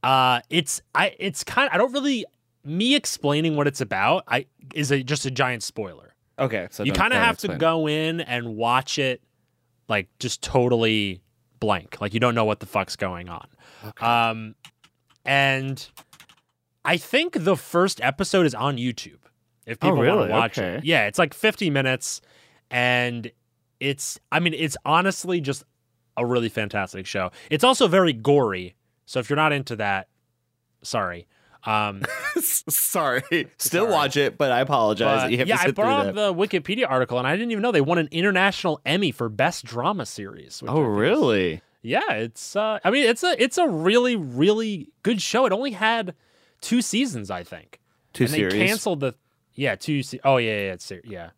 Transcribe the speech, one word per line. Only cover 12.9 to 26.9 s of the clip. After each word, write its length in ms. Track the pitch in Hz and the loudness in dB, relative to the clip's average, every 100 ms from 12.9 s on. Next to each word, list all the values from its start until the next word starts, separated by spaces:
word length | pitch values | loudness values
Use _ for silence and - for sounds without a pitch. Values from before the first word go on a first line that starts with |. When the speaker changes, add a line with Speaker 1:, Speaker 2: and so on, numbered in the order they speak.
| - | -4
Speaker 1:
going 340 | 95 90 90 | -6 -6 -10
on. 180 | 85 - _ - - 107 | -14 -16 _ -20 -20 -20
Speaker 2:
Okay. 180 | - 117 | -4 2
Speaker 1:
Um, 480 | 120 117 113 110 - - _ _ _ _ _ - | 2 2 -2 -10 -18 -20 _ _ _ _ _ 0
and 600 | 139 139 135 135 135 - - - - - _ _ _ _ _ - | 2 4 0 -4 -8 -12 -20 -20 -20 -20 _ _ _ _ _ -2
I 120 | 170 | -2
think 360 | - 262 339 - | 2 0 0 0
the 120 | 165 170 | 0 0
first 420 | - 170 190 - | 0 2 2 2
episode 440 | 123 143 196 196 160 | -2 0 0 2 2
is 80 | |
on 240 | 117 135 135 | 2 -4 -2
YouTube 380 | 123 117 - 71 _ _ _ _ - | -4 -6 -12 -20 _ _ _ _ -14
if 120 | 117 | -2
Speaker 2:
Oh, 60 | 170 | 2
Speaker 1:
people 100 | 160 | 4
wanna 180 | 123 202 | 4 4
Speaker 2:
really? 140 | 98 | 2
Speaker 1:
watch 280 | 90 113 - | 2 0 -2
Speaker 2:
Okay. 180 | 92 92 | -4 -4
Speaker 1:
it. 80 | 147 | 0
Yeah, 220 | 160 104 | 2 2
it's, 120 | - | 2
like, 140 | 165 | 0
fifty 360 | - 220 208 180 | 2 -2 0 0
minutes, 520 | 143 131 127 - - _ _ _ _ _ | 0 0 -2 -4 -10 _ _ _ _ _
and 580 | 123 123 123 123 120 113 _ _ _ _ _ | 0 2 2 0 -4 -10 _ _ _ _ _
it's, 400 | 135 139 - - _ | -6 -4 -8 -12 _
I 80 | 151 | 0
mean, 140 | 175 | 0
it's 240 | 156 160 - 139 | -2 -6 -4 0
honestly 560 | 165 190 185 175 180 | 2 2 -2 -2 -2
just 220 | 139 139 - _ _ _ _ - | -2 -6 -10 _ _ _ _ -4
a 80 | 120 | 0
really 240 | 123 117 | 0 0
fantastic 560 | 113 104 104 95 | -2 -4 -4 -4